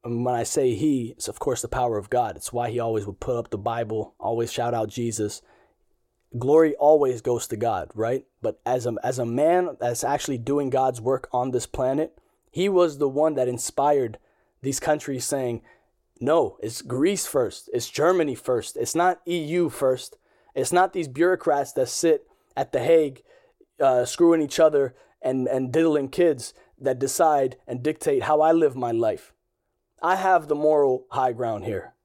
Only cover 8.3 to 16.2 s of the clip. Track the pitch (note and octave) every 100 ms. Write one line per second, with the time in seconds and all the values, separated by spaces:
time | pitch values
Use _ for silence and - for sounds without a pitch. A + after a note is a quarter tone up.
8.3 | _ A2+ - - B2+ A#2+ A#2 A#2+ B2 A#2
9.3 | A#2+ D#3 F3+ F3 C3+ A#2 A#2 B2+ C#3+ -
10.3 | B2+ A#2 C#3+ C#3 C3 C3+ B2 A#2 C3 -
11.3 | B2 B2+ B2 - - C3 C#3 D#3+ _ _
12.3 | _ _ D3 G3 F#3 F3 C#3+ C#3+ C3+ D#3
13.3 | C#3+ B2+ A#2+ - - C#3+ D3 A#2+ G#2+ _
14.3 | _ _ _ C3+ C3+ - D3+ - C3+ -
15.3 | C#3 B2+ A#2 _ _ _ _ _ _